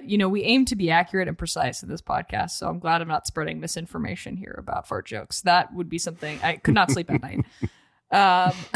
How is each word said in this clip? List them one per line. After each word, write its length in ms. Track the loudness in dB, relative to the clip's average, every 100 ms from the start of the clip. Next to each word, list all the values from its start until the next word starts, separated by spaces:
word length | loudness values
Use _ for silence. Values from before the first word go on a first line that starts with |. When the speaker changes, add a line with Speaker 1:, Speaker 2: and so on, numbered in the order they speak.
Speaker 1:
you 140 | 0 2
know, 100 | 2
we 140 | 2
aim 240 | 2 4 4
to 100 | 2
be 140 | 2
accurate 360 | 2 2 0 -2
and 120 | -4
precise 440 | -6 -2 -2 -4
in 60 | -10
this 140 | -12
podcast, 480 | -4 -4 -4 -4 -4
so 180 | -4 -6
I'm 100 | -4
glad 220 | 0 0
I'm 80 | 0
not 180 | -4 -4
spreading 340 | -6 -6 -6
misinformation 760 | -8 -8 -8 -6 -6 -6 -8 -10
here 180 | -12 -12
about 280 | -8 -8 -6
fart 200 | -8 -8
jokes. 340 | -10 -8 -4
That 320 | 4 4 4
would 160 | -4 -6
be 80 | -6
something 420 | -6 -8 -10 -4
I 140 | -4 0
could 180 | 4
not 160 | 6 6
sleep 200 | 2 0
at 120 | -2
night. 240 | -2 -6 -6 _
Speaker 2:
<laughs> 480 | -10 -10 _ _ _
Speaker 1:
Um, 420 | 4 6 6 4 0 0